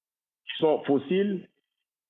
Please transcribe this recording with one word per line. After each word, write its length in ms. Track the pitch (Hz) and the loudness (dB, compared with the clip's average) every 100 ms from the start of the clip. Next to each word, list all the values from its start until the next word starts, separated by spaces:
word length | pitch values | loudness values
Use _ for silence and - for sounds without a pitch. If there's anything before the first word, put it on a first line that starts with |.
| _ _ _ _ | _ _ _ _
qui 120 | - - | -16 -2
sont 260 | 156 147 | 2 2
fossiles 640 | - 139 139 185 208 185 - _ _ _ _ _ | 2 0 0 0 0 -4 -8 _ _ _ _ _